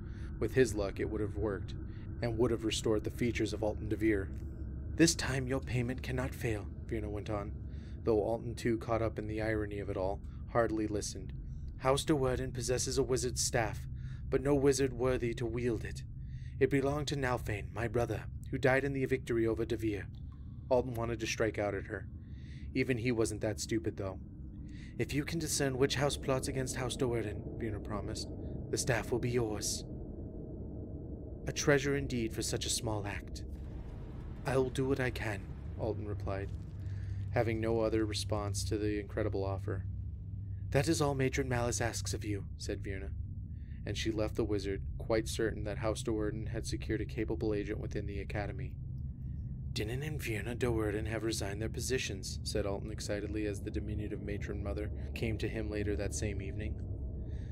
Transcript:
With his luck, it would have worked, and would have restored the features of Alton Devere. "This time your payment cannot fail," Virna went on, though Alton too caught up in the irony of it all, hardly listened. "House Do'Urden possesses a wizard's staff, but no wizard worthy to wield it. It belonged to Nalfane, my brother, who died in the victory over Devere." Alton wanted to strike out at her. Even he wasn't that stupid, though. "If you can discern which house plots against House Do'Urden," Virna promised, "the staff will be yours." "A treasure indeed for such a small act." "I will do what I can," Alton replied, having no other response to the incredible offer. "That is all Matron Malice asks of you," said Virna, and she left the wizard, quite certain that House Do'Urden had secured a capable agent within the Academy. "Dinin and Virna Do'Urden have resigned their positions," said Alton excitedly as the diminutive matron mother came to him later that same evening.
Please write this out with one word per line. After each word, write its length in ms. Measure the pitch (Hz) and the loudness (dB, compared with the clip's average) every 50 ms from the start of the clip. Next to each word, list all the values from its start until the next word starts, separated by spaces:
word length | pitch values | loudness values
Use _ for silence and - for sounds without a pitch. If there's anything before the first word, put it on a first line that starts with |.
| - - - - - - - - | -6 -8 -6 -6 -6 -6 -4 -2
With 160 | 120 110 - | 0 2 6
his 180 | 131 131 110 101 | 6 6 6 6
luck, 260 | 104 98 95 - - | 0 0 0 0 0
it 100 | 110 95 | -2 0
would 120 | 107 104 | 0 0
have 160 | 107 98 - | -2 -2 -2
worked, 380 | 101 104 107 98 90 - - - - - - - - - - - - 120 | 0 0 0 0 0 -2 -4 -6 -6 -6 -6 -6 -8 -6 -6 -4 -2 -2
and 120 | 120 113 110 | 0 2 4
would 100 | 123 120 | 4 4
have 160 | 117 - 113 | 4 2 2
restored 380 | 107 - - - 117 107 104 - | 0 0 2 2 4 4 4 2
the 80 | 107 | 0
features 420 | - - 123 120 - - 113 101 104 | 0 2 2 2 4 2 2 0 0
of 80 | 98 | 0
Alton 280 | 107 107 107 - 110 104 | 0 0 0 0 0 -2
Devere. 380 | 107 95 110 113 107 98 95 76 - - - - - - - - - - - - - | 0 4 4 4 4 4 2 -2 -4 -6 -6 -6 -6 -6 -6 -6 -6 -6 -6 -2 4
"This 180 | - 160 165 - | 6 6 6 6
time 320 | - - - 131 139 131 | 2 0 0 0 0 0
your 140 | 123 135 135 | 0 0 0
payment 420 | - - 113 123 120 120 127 127 | 0 0 0 2 2 0 -2 -4
cannot 320 | - 131 131 127 127 131 - | -4 -2 -2 0 0 -2 -2
fail," 340 | - - 120 110 104 95 92 - - - | -2 0 0 0 0 -2 -6 -8 -8 -6
Virna 240 | - 113 110 107 104 | -4 -2 -2 -2 -2
went 180 | 104 104 98 - | -4 -4 -2 -2
on, 220 | 107 101 101 104 - - - - - - - - - - - | -2 -2 -2 -4 -6 -6 -6 -6 -8 -8 -8 -8 -8 -2 4
though 180 | 120 110 104 98 | 6 6 6 6
Alton 320 | 110 117 113 120 120 107 | 4 2 0 -2 -4 -4
too 240 | - - 123 113 113 | 0 2 2 2 2
caught 240 | - 117 113 110 113 | 2 2 2 2 2
up 160 | 110 - - | 2 0 -2
in 80 | 107 | -4
the 160 | 107 110 110 107 | -2 -2 0 2
irony 340 | 110 110 107 107 101 101 | 2 2 2 0 0 -2
of 140 | 101 98 95 | -4 -2 -2
it 60 | 98 | 0
all, 220 | 98 92 95 101 - - - - - - | 0 0 0 0 -2 -6 -8 -8 -8 -6
hardly 400 | - - 120 117 104 107 107 107 | 0 4 4 4 4 4 2 2
listened. 440 | 104 104 101 - - - 95 90 - - - - - - - - - - | 2 2 0 -2 -2 -4 -6 -6 -6 -6 -6 -6 -6 -6 -6 -6 -8 -6
"House 260 | - - 131 139 139 - | 2 4 4 4 4 6
Do'Urden 480 | - 160 139 131 127 123 120 131 123 | 4 4 6 6 4 2 2 0 -2
possesses 460 | 127 123 117 117 127 120 - 135 123 | -2 -2 2 2 2 2 2 2 2
a 60 | 135 127 | 2 4
wizard's 380 | 117 131 120 123 123 - - | 4 4 2 2 0 0 2
staff, 460 | - - - 120 110 104 98 - - - - - - - - - - - | 0 2 4 2 2 2 0 -4 -4 -6 -6 -6 -6 -6 -6 -6 -4 0
but 120 | - 131 | 2 2
no 120 | 131 139 147 | 6 6 6
wizard 380 | 139 131 143 131 127 139 131 | 8 8 8 8 6 4 2
worthy 420 | 123 113 123 131 127 120 123 117 113 | 2 2 2 4 4 4 2 0 0
to 120 | - 123 | 0 0
wield 400 | 113 113 127 120 123 113 101 - | 0 0 2 2 2 2 2 0
it. 180 | - - - - - - - - - - - - - - - | -4 -6 -6 -6 -8 -8 -8 -8 -6 -6 -6 -8 -4 2 4
It 100 | 135 131 | 4 6
belonged 380 | 143 139 131 139 147 151 143 | 6 6 4 4 2 2 0
to 80 | 131 151 | 0 0
Nalfane, 560 | 139 135 123 123 113 - - 107 98 - - | 2 2 2 2 2 2 0 -2 -2 -2 -4
my 160 | 87 104 117 | -2 -2 -2
brother, 380 | 113 107 120 120 107 107 98 - - - - - - | 2 4 2 2 2 0 -2 -2 -6 -8 -8 -6 -4
who 80 | - | -2
died 260 | 123 127 131 131 135 135 | 4 4 6 6 6 4
in 80 | 143 | 2
the 140 | 139 135 131 | 0 0 2
victory 420 | 123 135 127 127 - 120 117 113 | 2 2 0 2 2 2 4 4
over 160 | 113 110 101 113 | 4 4 2 2
Devere." 440 | 107 120 104 110 110 104 92 82 - - - - - - - - - - - - | 0 0 0 0 0 0 0 -4 -6 -8 -8 -8 -10 -10 -10 -10 -10 -10 -8 0
Alton 280 | - 131 123 123 131 120 | 4 4 4 4 2 0
wanted 260 | 113 117 117 117 110 | 0 0 0 0 0
to 60 | 113 | 0
strike 300 | 107 - - 117 107 95 | -2 2 2 2 2 4
out 160 | 107 104 101 98 | 2 2 2 2
at 120 | 98 87 | 0 -2
her. 240 | - 104 95 - - - - - - - - - - - - - - - | -4 -6 -6 -6 -8 -10 -10 -10 -10 -10 -10 -10 -10 -10 -8 -8 -2 0
Even 240 | 131 127 127 127 | 0 2 2 2
he 120 | 113 113 127 | 2 2 2
wasn't 300 | 120 110 113 101 107 98 | 4 4 4 2 2 0
that 220 | 113 110 104 - | 0 0 0 -2
stupid, 340 | - - 117 107 - 107 101 | -2 0 0 0 0 0 -2
though. 240 | - 98 95 95 92 - - - - - - - - - - - - - - - | -2 -4 -4 -4 -6 -8 -10 -10 -10 -10 -10 -10 -10 -10 -10 -10 -10 -10 -8 -2
"If 160 | - 123 - 135 | -2 -2 0 0
you 100 | 143 143 | -2 0
can 160 | - 165 165 | 0 0 -2
discern 380 | 156 147 - - 143 139 131 | 0 0 2 4 4 4 6
which 180 | 123 139 135 - | 6 4 4 6
house 220 | 127 147 139 - | 4 2 2 2
plots 320 | - - 139 131 131 - 151 | 0 0 2 2 2 2 0
against 260 | 131 131 131 127 - | 0 0 0 -2 -2
House 220 | 127 131 120 - | -2 -2 -2 0
Do'Urden," 440 | - 139 120 120 117 104 104 101 104 - - - | 2 2 2 2 2 0 -2 -4 -4 -6 -6 -4
Virna 240 | 120 120 110 104 101 | -4 -2 -2 -2 -4
promised, 460 | - - 104 101 101 107 107 - - - - - - - - - - - | -4 -4 -4 -4 -2 -4 -4 -4 -6 -6 -6 -6 -6 -6 -6 -6 -4 -2
"the 80 | - | -2
staff 360 | 113 - - 120 110 - - 123 | 0 2 2 2 2 2 0 0
will 60 | 113 | 0
be 100 | 120 123 | 2 2
yours." 560 | 120 123 117 107 104 104 101 - - - - - - - - - - - - - - - - - - - - - - - - - - - - - - - - - - - - | 2 2 2 2 -2 -2 -2 -2 -2 -2 -4 -6 -8 -8 -8 -8 -8 -8 -8 -8 -8 -8 -10 -8 -8 -8 -8 -8 -8 -8 -8 -8 -8 -10 -8 -8 -8 -8 -8 -10 -8 -6 -6
"A 80 | - - | -4 -2
treasure 420 | - - 151 143 139 135 143 139 | 0 4 4 4 4 4 2 0
indeed 380 | 143 135 131 131 120 113 107 - | 0 0 0 0 0 -2 -2 -2
for 80 | 117 | -2
such 240 | 110 - 117 110 - | -2 -2 -2 -2 0
a 40 | - | 0
small 380 | - - - 113 107 104 98 | -2 0 0 0 -2 -2 -2
act." 380 | 101 98 98 - - - - - - - - - - - - - - - - - - - - - - - - - | -4 -4 -6 -6 -8 -8 -8 -8 -8 -8 -8 -8 -8 -8 -8 -8 -8 -10 -10 -10 -10 -10 -10 -8 -8 -8 -6 -2
"I 120 | 135 123 | 0 2
will 120 | 131 131 127 | 4 2 2
do 160 | 120 135 131 | 2 0 2
what 140 | 131 139 131 | 2 2 2
I 100 | 127 123 | 2 0
can," 320 | - - - 110 101 95 - - - - - - - | 0 -2 -2 -2 -4 -4 -6 -8 -8 -8 -8 -8 -6
Alton 280 | - 135 110 104 101 104 | -2 -2 -2 0 -2 -2
replied, 440 | 104 101 98 - 104 98 98 98 98 - - - - - - - - - - - - - - - - | -4 -4 -4 -2 -2 -2 -2 -2 -4 -6 -6 -8 -8 -8 -6 -6 -4 -4 -4 -4 -4 -4 -4 -4 0
having 300 | - 123 117 113 113 113 | 2 2 4 4 2 2
no 180 | 110 113 117 113 | 2 2 4 4
other 260 | 110 110 113 110 110 | 4 4 4 4 2
response 600 | 104 101 - - - 107 104 104 101 101 - - | 2 0 -2 0 0 0 0 0 0 -2 0 0
to 120 | - 113 | 0 2
the 220 | 104 104 107 107 104 | 2 2 2 2 0
incredible 460 | 101 - - 117 104 104 101 98 98 | -2 -2 -2 0 0 0 0 0 0
offer. 400 | 98 98 95 98 101 98 95 - - - - - - - - - - - - - - - - - - | 0 0 0 0 -2 -2 -2 -2 -4 -4 -4 -6 -6 -6 -8 -8 -8 -6 -6 -6 -6 -6 -4 -4 2
"That 180 | - 135 139 160 | 2 4 4 6
is 100 | 165 - | 4 4
all 160 | 147 143 139 | 4 4 4
Matron 320 | 131 131 131 - 139 135 | 4 2 2 4 2 2
Malice 320 | 127 123 120 120 120 117 - | 2 2 2 4 2 2 2
asks 340 | 120 113 101 - - - - | 2 2 0 0 -2 -2 -2
of 120 | 98 - | -2 0
you," 200 | 104 104 98 - - - | -2 -2 -2 -2 -6 -8
said 240 | - - - 104 98 | -6 -4 -2 -2 -2
Virna, 300 | 98 101 98 95 98 95 - - - - - - - - - - - - - - - | -2 -4 -4 -4 -4 -4 -4 -4 -4 -4 -4 -6 -6 -6 -6 -8 -8 -8 -8 -6 -4
and 120 | 107 104 | -4 -2
she 120 | - - 113 | 0 0 0
left 260 | 104 107 107 107 - | 2 2 0 0 2
the 100 | - 117 | 0 0
wizard, 380 | 101 104 101 92 101 98 98 - - - | 2 2 0 0 0 -2 -2 -2 -4 -4
quite 300 | - - - 113 113 110 | -4 0 2 2 2 2
certain 380 | - - - 113 107 101 107 104 | 0 0 2 2 0 0 0 -2
that 140 | 104 101 - | -2 -2 0
House 220 | 120 110 104 - | 0 0 0 0
Do'Urden 460 | - 117 110 107 107 104 104 107 107 | 0 0 0 2 0 0 -2 -2 -2
had 180 | 101 101 110 107 | -2 -2 -4 -2
secured 360 | - - - - - 110 107 | -2 -4 -2 0 0 0 0
a 40 | 101 | 0
capable 480 | - - 117 110 113 113 - 113 107 104 | -2 -2 -2 -2 0 0 0 2 2 2
agent 280 | 104 101 98 107 - | 2 0 -2 -2 -4
within 240 | 107 107 - 104 101 | -4 -4 -4 -2 -4
the 160 | 101 101 101 | -2 -4 -4
Academy. 520 | 98 - - 104 101 98 98 98 - - - - - - - - - - - - - - - - - - - - - - - | -4 -2 -2 -2 -2 -2 -4 -4 -6 -6 -6 -6 -6 -6 -6 -6 -4 -6 -6 -6 -6 -6 -6 -4 -4 -6 -6 -4 -4 -4 -2
"Dinin 280 | 113 107 110 123 135 | -2 -2 -2 -2 -2
and 180 | 147 156 - 127 | -2 -2 -4 -2
Virna 380 | - 117 110 101 98 117 120 | -2 0 0 0 0 -2 0
Do'Urden 500 | 110 123 123 117 110 107 104 101 107 - | 2 2 4 4 4 2 2 2 0 0
have 160 | 107 113 110 107 | 0 0 0 0
resigned 380 | 113 107 - 110 98 101 104 | 0 0 0 0 -2 -2 -2
their 60 | 110 | -2
positions," 720 | - - 127 117 - 131 131 - - 101 95 95 - - - - | -2 -2 -2 0 0 0 0 0 -2 -4 -4 -4 -6 -6 -4 -4
said 220 | - - 107 101 | -2 0 0 0
Alton 260 | 98 98 101 104 110 | 0 0 -2 -4 -6
excitedly 540 | 107 - - 107 104 101 101 104 104 107 107 | -6 -6 -2 -2 -2 -2 -2 -2 -2 0 0
as 140 | 104 98 98 | 0 -2 -2
the 120 | 101 107 | -4 -4
diminutive 500 | 104 107 101 104 104 104 104 101 104 - | -2 -2 -2 -2 -2 -2 -2 -4 -4 -4
matron 420 | - 98 101 101 - - 104 101 101 | -4 -4 -4 -4 -2 -4 -4 -2 -2
mother 280 | 101 101 104 104 - - - - - - | -2 -2 -2 -2 -4 -4 -4 -4 -4 -4
came 240 | - 123 110 107 101 | -2 0 0 0 0
to 100 | 117 104 | 0 -2
him 200 | 110 113 110 107 | 0 -2 -2 0
later 280 | 104 104 101 104 104 | 0 0 0 2 2
that 180 | 98 101 98 - | 2 0 0 0
same 260 | - 110 104 98 98 | 0 0 0 0 0
evening. 340 | 98 98 101 104 107 107 104 - - - - - - - - - - - - - - - | -2 -2 -4 -2 -2 -2 -2 -2 -4 -4 -4 -4 -4 -4 -4 -4 -4 -4 -4 -6 -4 -4